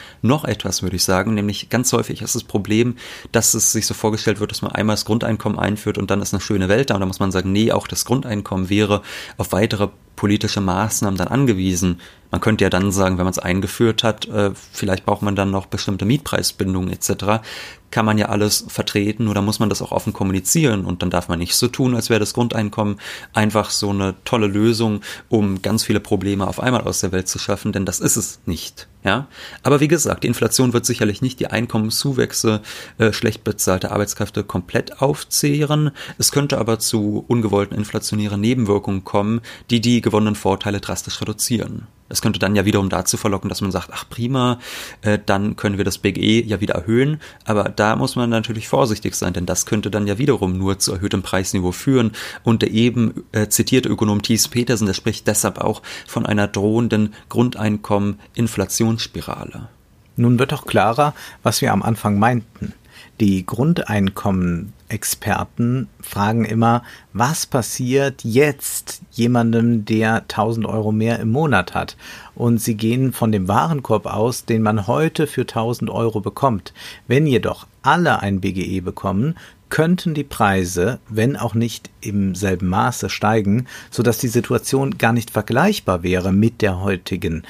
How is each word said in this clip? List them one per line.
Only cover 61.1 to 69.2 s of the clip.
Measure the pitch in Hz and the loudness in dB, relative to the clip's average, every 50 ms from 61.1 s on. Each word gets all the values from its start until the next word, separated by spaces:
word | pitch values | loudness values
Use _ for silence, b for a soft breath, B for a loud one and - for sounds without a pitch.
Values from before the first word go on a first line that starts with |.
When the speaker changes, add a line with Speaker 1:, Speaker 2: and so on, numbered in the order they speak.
| - B B B B B B | 0 B B B B B B
Speaker 2:
was | 113 107 - | 0 0 2
wir | - 117 107 | 2 2 2
am | 196 196 | 2 2
Anfang | - 113 - - 107 101 101 | 0 0 0 0 2 2 4
meinten. | 104 120 127 120 107 - - - - - - - _ B B B B B B - | 4 4 4 2 -2 -6 -12 -12 -10 -10 -10 -14 _ B B B B B B 2
Die | 113 101 95 95 90 | 4 4 4 2 0
Grundeinkommen-Experten | - - - 131 160 170 175 - - 107 104 98 95 - - - 104 95 92 90 87 85 82 101 104 - - _ - 110 104 - - - - - 110 101 - - - - - 120 120 123 131 123 - - - | -2 -2 0 2 2 2 2 0 0 2 2 2 2 0 -2 -2 0 0 2 2 0 0 -2 -4 -8 -14 -16 _ -8 -8 -6 -4 -6 -6 -4 -2 -2 -2 -2 -2 -4 -4 -2 0 0 0 -2 -4 -6 -10 -18
fragen | - - - 101 101 104 113 117 110 | -16 -10 -4 -2 0 0 2 0 0
immer, | 107 107 113 117 117 117 120 120 B B B B B B | 0 2 2 4 4 4 2 0 B B B B B B
was | 95 120 135 160 - - - | 0 0 0 0 -2 -4 -2
passiert | - 131 110 - - - 131 123 131 139 139 139 135 - - | -2 -2 -2 -2 -4 -4 -2 0 2 2 2 0 -2 -4 -4
jetzt | 117 107 127 147 147 139 - - - - - - - - - - - | 0 4 4 4 4 2 -2 -6 -8 -8 -8 -8 -10 -12 -14 -16 -10
jemandem, | - - | -4 0